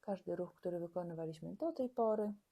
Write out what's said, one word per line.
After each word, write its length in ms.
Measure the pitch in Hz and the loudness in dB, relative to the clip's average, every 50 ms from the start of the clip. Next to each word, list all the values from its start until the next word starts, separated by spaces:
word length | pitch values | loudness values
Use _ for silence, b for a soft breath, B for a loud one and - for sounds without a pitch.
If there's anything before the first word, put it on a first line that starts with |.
każdy 360 | - - 196 185 - 185 175 | -2 -4 -4 -4 -2 -4 -2
ruch, 180 | 170 180 170 - | -2 -2 -4 -6
który 240 | _ - 180 175 175 | _ -2 0 0 0
wykonywaliśmy 760 | 170 170 170 180 175 170 170 160 165 160 160 160 160 165 180 | -2 -2 -2 -4 -4 -4 -4 -4 -4 -4 -4 -6 -8 -8 -4
do 180 | 208 311 330 320 | 0 0 0 2
tej 160 | 311 262 247 | 0 -2 -2
pory. 440 | 254 - 233 220 214 214 214 208 208 - _ _ | 2 4 4 4 6 4 2 0 -2 -6 _ _